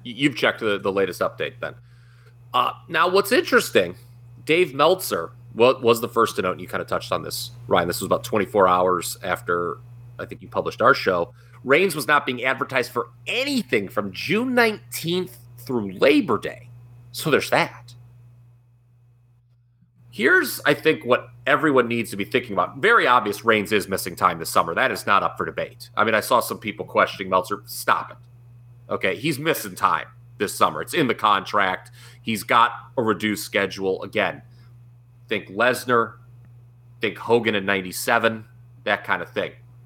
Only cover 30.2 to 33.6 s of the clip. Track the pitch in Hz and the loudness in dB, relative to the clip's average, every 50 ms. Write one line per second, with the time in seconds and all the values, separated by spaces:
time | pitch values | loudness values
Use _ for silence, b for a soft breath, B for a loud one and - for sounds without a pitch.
30.2 | - - - - 104 92 - - 107 87 76 76 85 - 143 170 143 117 107 - | -20 -12 -6 -6 -4 -4 0 0 0 0 0 -4 -8 -4 -2 0 0 0 0 0
31.2 | 110 107 101 95 92 - - 104 98 92 92 - - - B B B B B B | 2 2 2 2 0 -2 0 0 0 0 0 -4 -8 -14 B B B B B B
32.2 | B 113 110 95 85 - 127 113 117 117 - - - - - 131 113 110 104 87 | B -6 -6 -4 0 2 4 4 4 4 0 -6 -14 -8 -4 -2 0 0 0 0
33.2 | 107 107 101 - - - - 104 | 0 -4 -4 -4 -6 -2 0 0